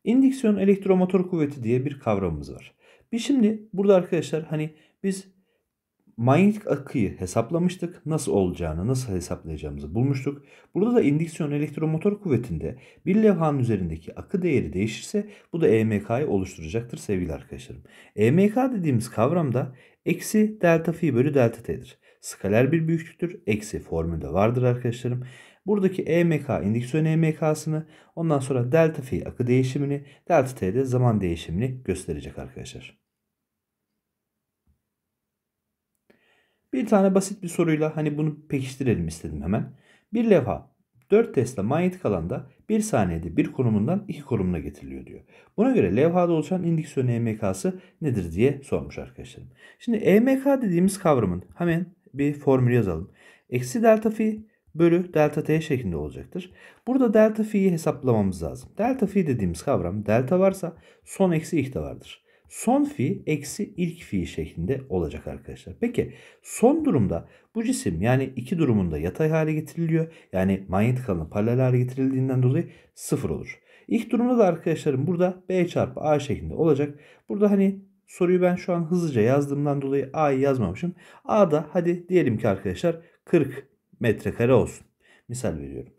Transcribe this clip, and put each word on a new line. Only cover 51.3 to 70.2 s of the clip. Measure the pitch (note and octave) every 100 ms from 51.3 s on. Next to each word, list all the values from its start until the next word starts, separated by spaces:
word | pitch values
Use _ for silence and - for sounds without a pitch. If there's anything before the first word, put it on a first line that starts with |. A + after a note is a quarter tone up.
| F2 -
hemen | - F3 E3 F3+ _ _
bir | C3+ C#3+
formül | D3 C#3 C3 B2
yazalım. | B2 G2 D#2+ - _ - _ _
Eksi | B2 B2+ A#3
delta | A3+ A3 A3
fi | A3 A3 G#3+ - _ _
bölü | D#3 E3+ F3 F3+
delta | D#3 D3+ D3+
t | D3+ D#3
şeklinde | D#3+ B2+ F#2+ D#2
olacaktır. | D2+ C2 - F#3 - - - _ -
Burada | C4 A#3
delta | G#3+ A3 A3
fi'yi | G#3+ G3+ F#3+
hesaplamamız | D#3+ D#3+ - B2+ A2 F#2+ E2
lazım. | D2+ B1+ - -
Delta | A#3+ C4 G3
fi | G3 D#3
dediğimiz | B2 F2+ D#2
kavram | - A2 F2 G#2 G#2
delta | A2+ C3 F3+
varsa | F#3+ F#3+ E3 - _ _
son | - - F#3
eksi | E3 - D#3+
ilk | B2+
de | E2
vardır. | D2 - - - _ _ _
Son | - A3 C#4
fi | C#4+ - C#3 G3 -
eksi | D3+ - - - -
ilk | E3+ -
fi | - F#2+ D#2+
şeklinde | - D#2 E2+ E2 C3 -
olacak | F#2 D2+ D#2+ D2+
arkadaşlar. | C2+ - C2 - -
Peki | A#3+ - - - - _
son | - - A#3+ D#4+
durumda | C#4+ D3+ F2+ E2 - _ _
bu | A3+
cisim | A#3 - G2+ E2
yani | A2 C3 C3 -
iki | - E3+
durumunda | C#3 G#2+ F2+ D2
yatay | F2 - D#3
hale | D#3+ D#3
getiriliyor. | D3+ D3+ E3+ E3 D#3+ D#3+ -